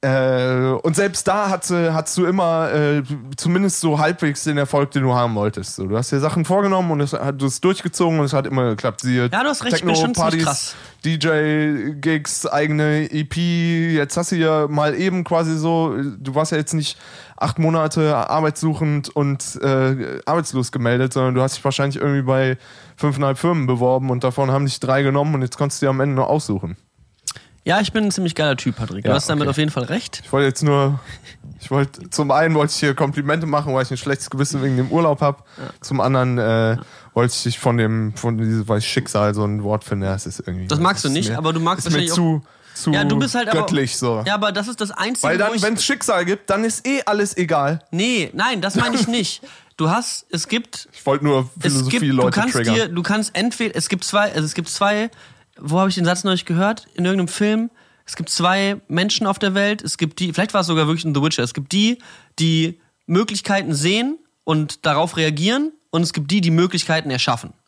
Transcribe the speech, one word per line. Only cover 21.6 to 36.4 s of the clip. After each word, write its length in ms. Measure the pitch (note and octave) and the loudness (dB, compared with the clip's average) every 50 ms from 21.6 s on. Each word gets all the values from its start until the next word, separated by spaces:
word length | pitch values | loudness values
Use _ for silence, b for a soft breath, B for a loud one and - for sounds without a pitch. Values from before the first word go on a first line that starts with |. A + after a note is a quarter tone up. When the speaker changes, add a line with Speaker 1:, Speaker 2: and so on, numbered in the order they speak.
| - | -4
Speaker 1:
wahrscheinlich 360 | C#3 C3+ - C#3 C#3+ C3+ - | -2 0 0 -2 -2 -2 -2
irgendwie 200 | - C#3+ C#3+ C#3 C3+ | 0 0 0 0 0
bei 340 | B2+ C3 C3 C3+ C3 B2+ B2 B B B B B B B | 2 2 2 2 2 0 -4 B B B B B B B
fünfeinhalb 400 | - - D3 C#3 C3 C#3+ C3+ C3+ | -2 -2 -2 0 0 0 0 0
Firmen 300 | - - E3+ F3 D#3+ C#3 | 0 0 0 2 2 2
beworben 420 | B2 B2+ A#2 B2 B2+ C3 C3 C3 C3+ | 0 0 2 4 2 2 2 2 0
und 140 | B2 B2 B2+ | -2 0 0
davon 280 | B2+ A#2+ - C#3 C3+ | -2 0 0 0 2
haben 140 | C3+ C#3 C#3+ | 2 2 0
dich 140 | C3+ B2+ - | 0 -2 -4
drei 240 | - B2+ C3 C#3 C#3+ | -2 0 2 2 2
genommen 320 | C3+ C3+ C#3+ C#3+ D#3 D3+ | 2 2 2 2 2 0
und 60 | C3+ | 0
jetzt 160 | C3 A#2+ - | -2 -4 -2
konntest 240 | - D3 C#3+ - - | -4 -4 -4 -2 0
du 40 | D3 | 0
dir 40 | C#3 | 0
am 80 | C3 C3 | 2 2
Ende 160 | C#3 C#3+ C#3 | 0 0 2
nur 120 | C3 C3 | 0 2
aussuchen. 480 | - D3 D3+ - - G#2 F#2+ - E2 F2+ - _ _ _ _ - _ _ _ _ - B B B B B B B | 2 0 0 0 -2 -4 -4 -4 -6 -10 -12 _ _ _ _ -20 _ _ _ _ -12 B B B B B B B
Speaker 2:
Ja, 160 | - E3+ G3+ | 0 2 2
ich 100 | G#3+ - | 2 0
bin 140 | - A3 G#3+ | 0 0 0
ein 60 | G3+ | 0
ziemlich 240 | F3+ - F#3 E3+ D#3+ | 0 0 -2 -2 -2
geiler 200 | - D#3 D3 C3+ | 0 0 0 0
Typ, 180 | B2+ - - A#2 | 0 -2 -4 -2
Patrick. 260 | - A2+ F#2+ F#2 G2 A2 | -2 -6 -6 -6 -4 0
Du 60 | G#2+ | 0
Speaker 1:
Ja, 60 | G#2 | 0
Speaker 2:
hast 120 | C#3+ C#3+ | 0 0
damit 140 | - D#3 D3 D3 | 0 0 0 0
Speaker 1:
okay. 60 | C#3+ | 0
Speaker 2:
auf 80 | C3+ | 0
jeden 140 | D3 D#3 D#3 | 0 0 0
Fall 140 | - C3+ B2 | 0 -4 -4
recht. 360 | A2 D#3 A3+ - - - - - | -2 -4 -4 -4 -6 -14 -14 -8
Speaker 1:
Ich 80 | - | -2
wollte 140 | - C3+ C#3+ | 2 2 2
jetzt 140 | C3+ C3+ - D#3 | 2 2 2 2
nur, 360 | D3 C#3+ C#3+ C#3 C#3 C#3+ C3 B B B B B B B B - - - - | 2 4 4 4 2 0 -2 B B B B B B B B -20 -20 -20 -18
ich 120 | - - | -8 -2
wollte, 380 | C3 C#3 C#3 C#3 - - - - | 0 0 0 0 -4 -14 -14 -8
zum 180 | - - D3+ C#3 | -4 -2 2 2
einen 240 | C3+ D3 D#3+ E3 D#3+ | 4 4 4 4 4
wollte 180 | D3+ D3 D#3 | 4 2 2
ich 80 | - - | 0 0
hier 140 | - D3 C3+ | 0 0 2
Komplimente 540 | - D3+ C#3 D3 D3 C#3 C#3+ D3+ E3 E3 | 2 0 0 0 -2 0 0 0 0 0
machen, 260 | D#3 C#3+ D3 C#3+ C#3+ C3 | 0 0 0 0 0 0
weil 80 | C3 B2+ | 0 0
ich 60 | - | 0
ein 60 | C3+ | -4
schlechtes 320 | A#2+ - C#3+ C#3 C#3 - - | -6 -2 -2 -2 -2 -4 -8
Gewissen 320 | - C3 C#3 C#3 - C#3 | -2 -2 -2 0 0 -2
wegen 160 | C3 C#3 C3 | 0 0 2
dem 140 | B2 C3 C3+ | 0 0 2
Urlaub 280 | - E3 E3 D#3 D3 - | 2 2 4 2 2 2
hab. 260 | D3+ C#3+ C3+ - - B B | 2 0 0 -2 -10 B B
Speaker 2:
Ja. 60 | B C3+ B B B | B -14 B B B
Speaker 1:
Zum 180 | - - C3+ C3 | -8 -4 0 2
anderen, 380 | G2 C3 C3+ C3 B2+ B2+ B2 | 2 4 4 4 2 2 2
äh, 360 | B2 | 2